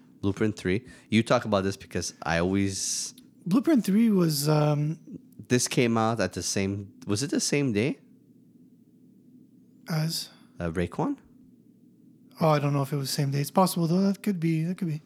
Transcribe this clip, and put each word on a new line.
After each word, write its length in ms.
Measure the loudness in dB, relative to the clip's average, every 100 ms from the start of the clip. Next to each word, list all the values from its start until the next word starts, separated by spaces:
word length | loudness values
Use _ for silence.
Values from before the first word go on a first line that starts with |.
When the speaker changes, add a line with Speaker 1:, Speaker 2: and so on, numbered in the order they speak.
| -10 -4
Speaker 1:
Blueprint 340 | -2 0 0 0
Three. 260 | 0 -2 -4 -20 0
You 140 | 2
talk 220 | 4 2
about 200 | 2 0
this 120 | 0 -4
because 380 | -8 -8 -8 -8
I 160 | -2 0
always 760 | 2 2 0 -2 -6 -6 -8 -14 -20 _ -2
Speaker 2:
Blueprint 380 | 0 4 2
Three 260 | 4 2 4
was, 380 | 4 2 0 2
um, 500 | 2 2 2 -2 -4 -12 -18 -18 -12 0
Speaker 1:
This 200 | 0 2
came 280 | 2 2 4
out 220 | 2 0
at 120 | -2
the 100 | -4
same, 500 | -4 -2 -2 -4 -8 -10 -4
was 160 | -2
it 80 | -2
the 100 | -2
same 320 | 0 0 0
day? 260 | 0 0 -2 -12 -20 _ -20 _ -20 -20 -20 _ _ -20 -20 -20 -20 -20 _ _ -16 -6
Speaker 2:
As? 400 | -4 -2 -6 -10 -18 -20 -8
Speaker 1:
Uh, 120 | -6
Raekwon? 460 | -2 -4 -2 -4 -4 -12 -20 -20 -20 _ _ -20 _ -20 -20 -16 0
Speaker 2:
Oh, 80 | 2
I 100 | 4
don't 140 | 2
know 100 | 0
if 100 | -2
it 40 | -4
was 120 | -4
the 60 |
same 160 | -2 -2
day. 80 | -2
It's 100 | 0
possible, 360 | 2 2 2 0
though. 140 | 2
That 220 | 2 0
could 180 | -4 -2
be. 240 | 0 0
That 140 | -2 -4
could 100 | -4
be. 140 | -6